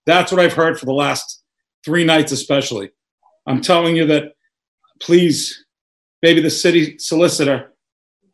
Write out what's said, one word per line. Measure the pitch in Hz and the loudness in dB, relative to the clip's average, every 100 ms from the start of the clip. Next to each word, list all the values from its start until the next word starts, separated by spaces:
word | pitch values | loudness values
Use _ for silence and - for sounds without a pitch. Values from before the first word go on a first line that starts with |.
| 151 | 0
That's | 180 175 | 0 2
what | 185 | 2
I've | 175 | 2
heard | 170 160 160 | 2 -2 -2
for | 131 | -4
the | |
last | 139 139 123 - - _ _ _ _ | -2 -2 -4 -10 -18 _ _ _ _
three | - 170 | -4 0
nights, | 165 156 151 | 2 2 0
especially. | 131 - 139 131 110 98 _ _ _ _ _ - | -6 -2 -4 -2 -8 -10 _ _ _ _ _ -6
I'm | 131 | -4
telling | 165 170 170 165 | 0 2 2 0
you | 151 | 2
that, | 147 - _ _ _ _ _ _ _ | 0 -2 _ _ _ _ _ _ _
please, | - 175 170 127 - - _ _ _ _ _ _ | 2 4 4 0 -6 -12 _ _ _ _ _ _
maybe | 165 160 | 2 2
the | 156 | 0
city | - 175 170 151 - | 0 2 2 0 -6
solicitor | - 160 170 - 143 127 - _ _ _ _ _ _ | -4 0 0 0 -2 -2 -6 _ _ _ _ _ _